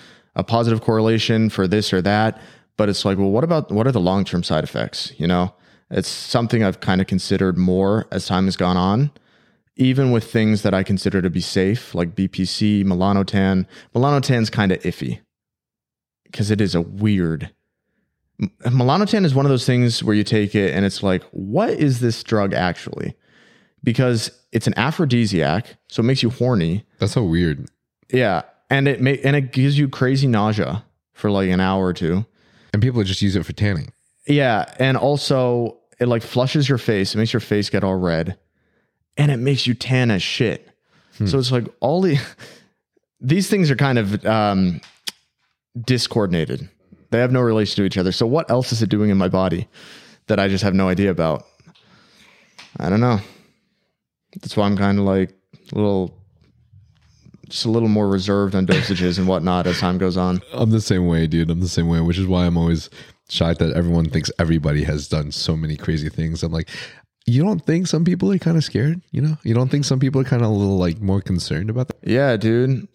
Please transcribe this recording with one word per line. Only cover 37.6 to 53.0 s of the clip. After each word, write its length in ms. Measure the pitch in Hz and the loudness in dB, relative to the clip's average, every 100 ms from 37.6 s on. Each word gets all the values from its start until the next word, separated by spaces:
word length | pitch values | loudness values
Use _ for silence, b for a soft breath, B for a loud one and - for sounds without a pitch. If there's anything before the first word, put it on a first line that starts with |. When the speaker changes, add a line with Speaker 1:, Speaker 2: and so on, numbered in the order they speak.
| 98 | 0
Speaker 1:
get 140 | 101 | -2
all 120 | 95 95 | 0 0
red, 420 | 90 82 82 90 _ _ _ _ _ _ _ - | 0 -2 -4 -8 _ _ _ _ _ _ _ 0
and 140 | 147 | 0
it 60 | 127 | 2
makes 300 | 127 131 123 | 0 0 0
you 60 | 117 | -4
tan 340 | - 131 123 | 0 0 2
as 120 | 98 | 0
shit. 440 | - - 117 - - _ b b b - | -2 -2 -2 -4 -12 _ b b b -4
Speaker 2:
Hmm. 80 | 101 | -2
Speaker 1:
So 100 | 135 | 0
it's 140 | 123 | 0
like 160 | 127 110 - | -2 -4 -4
all 200 | - 170 | -2 2
the, 160 | 190 143 - B B B B | 2 0 -2 B B B B
<laughs> 500 | B _ _ _ - | B _ _ _ -8
these 260 | 127 180 185 | -2 0 2
things 200 | 208 160 | 2 2
are 60 | 123 | 2
kind 240 | 139 123 | 2 2
of, 260 | 101 104 95 | 0 -2 0
um, 560 | 110 104 98 92 85 - _ - - _ _ _ _ _ 123 | 0 2 2 0 -2 -10 _ -16 -16 _ _ _ _ _ -10
discoordinated. 880 | 113 123 - 117 101 85 76 67 - _ _ - - | -2 -2 0 -2 0 0 -2 -6 -10 _ _ -20 -4
They 80 | 113 | 0
have 120 | 123 | 2
no 100 | 127 | 2
relation 340 | 123 110 101 - | 2 2 0 0
to 60 | |
each 140 | 95 98 | -2 0
other. 140 | 92 | -2
So 140 | 90 113 | 0 0
what 240 | 147 - | 0 0
else 220 | 123 123 | -2 0
is 100 | 113 | -2
it 80 | 107 | 0
doing 200 | 107 107 | 0 2
in 80 | 95 | 2
my 100 | 95 | 2
body 380 | 92 92 85 - B B B B B - | 0 0 -2 -8 B B B B B -4
that 120 | 104 | 0
I 80 | 98 | 0
just 160 | 98 | 0
have 100 | 101 | 0
no 140 | 92 95 | 2 2
idea 220 | 92 98 | 2 0
about? 340 | 85 80 73 - _ B B B B B B B B B B - - | 0 -2 -2 -8 _ B B B B B B B B B B -18 -8
I 100 | 82 | -2
don't 120 | 101 | 0